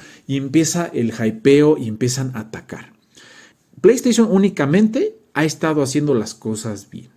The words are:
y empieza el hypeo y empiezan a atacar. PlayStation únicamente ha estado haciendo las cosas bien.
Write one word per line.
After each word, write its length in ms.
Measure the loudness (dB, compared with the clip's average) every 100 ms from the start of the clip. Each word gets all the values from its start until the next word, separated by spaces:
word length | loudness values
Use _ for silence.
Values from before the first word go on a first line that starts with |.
| -16 -20 -8
y 80 | -6
empieza 520 | -2 0 0 -2 -4
el 180 | -4 -4
hypeo 640 | -2 -4 0 4 6 4 2
y 120 | -2
empiezan 420 | -4 -4 -4 -6
a 60 | -8
atacar. 560 | -12 -16 -14 -16 -18 _ _ _ -20 -20 -20 _ _ 2
PlayStation 480 | 2 4 2 2 4
únicamente 880 | 4 2 0 0 2 2 2 -4 -6 _
ha 100 | -4
estado 380 | -2 -2 -2 0
haciendo 320 | 0 0 0
las 200 | 0 -2
cosas 540 | -8 -8 -8 -8 -10 -14
bien. 200 | -20 -20